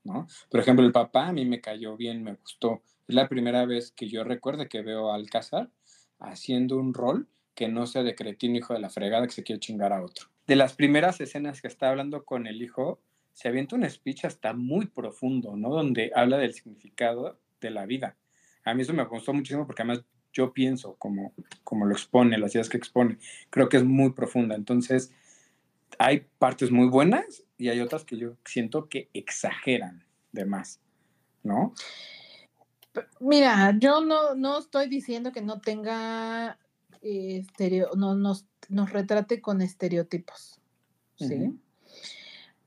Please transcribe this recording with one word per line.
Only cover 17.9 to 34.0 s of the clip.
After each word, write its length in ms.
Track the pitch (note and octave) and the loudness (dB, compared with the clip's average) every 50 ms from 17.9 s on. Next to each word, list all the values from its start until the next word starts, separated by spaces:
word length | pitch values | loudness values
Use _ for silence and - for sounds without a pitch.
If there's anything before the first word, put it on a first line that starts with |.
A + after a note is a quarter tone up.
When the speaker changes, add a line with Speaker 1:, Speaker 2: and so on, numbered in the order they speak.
| B2+ C3+ A#2+ G2+ - _ _ _ _ _ _ _ _ _ - | -6 -6 -6 -8 -10 _ _ _ _ _ _ _ _ _ -4
Speaker 1:
A 100 | A2+ A#2+ | -2 -2
mí 80 | B2+ C3 | -2 0
eso 100 | C3+ E3+ | 0 0
me 100 | D3+ A#2+ | -2 -2
gustó 280 | A#2 A#2 A2+ - C#3 C#3 | -2 -6 -8 -4 -2 -2
muchísimo 320 | C#3+ C#3 B2+ C#3 D3 D3 | -2 -2 -2 -4 -6 -6
porque 160 | A#2+ G#2+ - | -6 -6 -6
además 220 | A2+ A#2 A#2+ B2 - _ _ _ _ _ | -4 -2 -4 -4 -6 _ _ _ _ _
yo 220 | - C3+ C3 B2+ - | -2 0 0 0 2
pienso 420 | C3+ C3 C3 C3 B2 - G2 - | 0 0 0 0 -2 -6 -12 -14
como, 360 | - - G#2 G2+ G2 - - - - - - - _ - | -10 -8 -6 -6 -6 -6 -10 -12 -16 -20 -20 -20 _ -10
como 220 | - A2 G#2+ G#2 | -6 -2 0 2
lo 80 | G2+ G2+ | 2 0
expone, 440 | - - - - B2 B2 A#2+ A2+ | 0 0 4 6 8 8 8 6
las 160 | G#2+ G#2+ G2+ - | 4 0 0 0
ideas 140 | A#2 A2 - | -2 -2 -2
que 80 | - | -4
expone. 400 | A#2+ - - - B2 A#2+ A2+ G#2+ - - - - - - - | -6 -4 0 2 2 2 2 2 -2 -12 -20 -20 -20 -14 -2
Creo 200 | - C3+ C3 B2 | 4 4 4 6
que 80 | - | 6
es 60 | C3 B2 | 6 6
muy 280 | C3 C3+ C3+ C3+ C3 C3 | 6 6 6 6 4 4
profunda. 420 | - A#2+ A#2 - B2 A#2 A2 G#2+ | 0 -4 -2 0 0 0 0 -2
Entonces, 560 | G#2+ G#2 - B2 B2 A#2+ - C3 B2+ B2+ - _ _ _ _ _ _ _ _ _ _ _ _ _ _ _ - - - | -4 -2 0 0 0 2 2 0 0 0 -2 _ _ _ _ _ _ _ _ _ _ _ _ _ _ _ -8 -2 2
hay 260 | A2+ C3 D3 C#3+ - _ _ - | 2 4 4 2 -2 _ _ 0
partes 320 | C3+ B2+ B2 - C3+ B2 | 0 2 2 0 0 4
muy 160 | B2 A#2+ B2 | 6 6 6
buenas 560 | B2+ B2+ C3+ D3+ F#3 A#3+ E4+ - - - - _ _ _ | 6 6 6 6 6 4 2 0 -4 -12 -20 _ _ _
y 120 | - B2 A#2+ | -6 -4 -2
hay 100 | A#2 A#2+ | -2 -2
otras 220 | A#2+ A#2+ - A#2+ - | -2 -2 -4 -8 -8
que 140 | - A#2+ | -8 -10
yo 180 | A2 A#2+ A#2 A#2+ _ - | -8 -8 -10 -12 _ -14
siento 440 | - - B2+ A#2 A2 D#3 D#3 D3+ - | -8 -4 -4 -4 -2 -4 -6 -6 -6
que 200 | - C3 - _ - | -10 -10 -10 _ -12
exageran 920 | G2+ - - - - - - - - - C3+ B2 A2+ G2 F2+ F2+ E2+ _ _ _ _ _ _ | -12 -10 -10 -8 -6 -6 -6 -6 -4 -2 -2 -2 -2 -2 -8 -14 -18 _ _ _ _ _ _
de 140 | - G#2+ F#2+ | -10 -8 -6
más, 340 | G2+ G2+ F#2+ F2 - - _ _ _ _ _ _ _ _ _ _ _ _ _ - | -4 -4 -6 -8 -10 -16 _ _ _ _ _ _ _ _ _ _ _ _ _ -4
¿no? 300 | G#2+ G2+ B2 F#3 B3 - - - - - - - - - - - - - - - _ _ _ _ _ _ _ _ _ - | -2 0 0 0 0 -2 -8 -16 -16 -16 -18 -18 -20 -20 -20 -20 -20 -20 -20 -20 _ _ _ _ _ _ _ _ _ -10
Speaker 2:
P-, 120 | A3 - _ _ - | -10 -10 _ _ -2
mira, 560 | B3 C4+ D4 D4 C4+ B3+ A3 G3 G3 G3+ G#3 G#3+ | 2 4 6 8 8 6 6 6 6 6 6 6
yo 220 | B3 C#4 D4 D#4 | 6 6 4 4